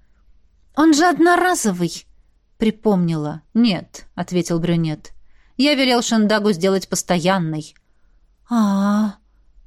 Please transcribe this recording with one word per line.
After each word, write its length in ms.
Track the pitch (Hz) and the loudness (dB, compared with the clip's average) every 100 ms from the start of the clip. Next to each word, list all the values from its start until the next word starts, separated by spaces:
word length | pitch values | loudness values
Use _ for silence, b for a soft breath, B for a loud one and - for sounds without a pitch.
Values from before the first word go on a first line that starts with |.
| _ _ _ - _ _ _ - | _ _ _ -20 _ _ _ 0
«Он 160 | 320 | 4
же 120 | 285 349 | 4 4
одноразовый», 1000 | 277 339 359 359 349 220 180 170 - - - _ _ _ - | 4 4 4 2 0 -2 -2 -4 -6 -18 -20 _ _ _ -4
припомнила. 800 | 220 214 220 190 170 160 147 156 - | -2 -2 0 0 0 -2 -4 -8 -6
«Нет», 540 | 220 240 180 - - - | 0 2 0 -6 -18 -16
ответил 440 | - 175 180 165 170 | -10 -4 -2 -2 -2
брюнет. 540 | 165 170 165 151 - - - - _ - | -2 -2 -2 -6 -12 -20 -20 -20 _ -2
«Я 160 | 277 | 0
велел 260 | 277 262 240 | 0 2 0
Шандагу 520 | - 226 208 214 208 | 0 0 2 2 0
сделать 360 | 170 190 196 - | 0 0 0 -2
постоянный». 840 | - - 175 170 190 160 156 - - _ _ _ _ _ _ - | -6 -2 -2 0 0 -2 -6 -10 -18 _ _ _ _ _ _ -4
«А, 60 | |
-а, 540 | 233 208 196 202 208 214 | 0 0 0 0 0 -2
-а», 40 | - _ _ _ _ | -6 _ _ _ _